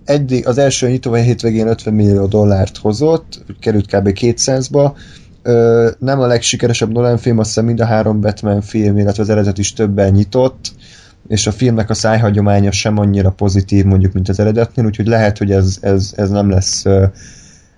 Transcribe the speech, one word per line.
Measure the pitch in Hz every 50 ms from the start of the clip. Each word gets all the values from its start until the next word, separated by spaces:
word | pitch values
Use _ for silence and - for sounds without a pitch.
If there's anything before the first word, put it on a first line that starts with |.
| -
eddig, | - 143 147 143 127 131 123 -
az | 131 120
első | 131 139 135 127 - 131 123
nyitó | 127 127 - 127 117
hétvégén | 117 117 123 117 - - 117 110 110 107
ötven | 113 113 - - 110 107
millió | 107 104 101 101 98 98
dollárt | 98 104 107 104 104 101 95 95 - -
hozott, | - - 107 104 104 147 156 160 160 - - - - - - 98 -
került | - 117 107 104 98
kb. | - - 101 98 101
kétszázba. | 98 - - 117 117 - - - 135 131 131 127 139 143 139 143 143 - - - - - - - - - -
Ö, | 123 120 117 117 117 117 117 117 113 110 -
nem | 127 131 139 139
a | 127
legsikeresebb | 123 120 117 - - - - - 120 117 - 117 107
Nolan | 113 120 120 123 120
film, | 113 - 127 117
azt | 110 110
hiszem | 110 - - 113
mind | 117 117 110
a | 117
három | 113 113 110 107 107 107 107
Batman | 104 107 101 - - 107 101 104
film, | 104 101 - 113 107 104 101
illetve | 104 101 98 98 104 107
az | 98
eredet | 110 107 101 101 95
is | 98 98 - -
többen | - 110 104 101 101 101 98
nyitott, | 98 101 104 - - 127 127 131 - - - - - - - - - - - - _ _ -
és | - 107 104 -
a | 107
filmnek | 104 - 127 123 117 110 107 110
a | 110
szájhagyománya | - - 110 110 110 113 104 101 104 101 104 101 101 98 101
sem | 98 - - 110 104
annyira | 104 104 101 98 101 98 95
pozitív, | 95 - 104 98 92 101 95 - 104 101 95
mondjuk, | 98 95 95 95 95 -
mint | 95 95 101
az | 95 98
eredetnél, | 104 107 104 117 117 - - - 117
úgyhogy | 107 107 110 104
lehet, | 110 113 110 110 104 101
hogy | - 104 98
ez, | 98 95 95 95 92 -
ez, | - 101 98 95 95 101 -
ez | - 104 95
nem | 101 101 101 101
lesz, | 95 92 95 - - - -
ö, | 101 98 98 95 98 - - - - - - - - - _ _ _ _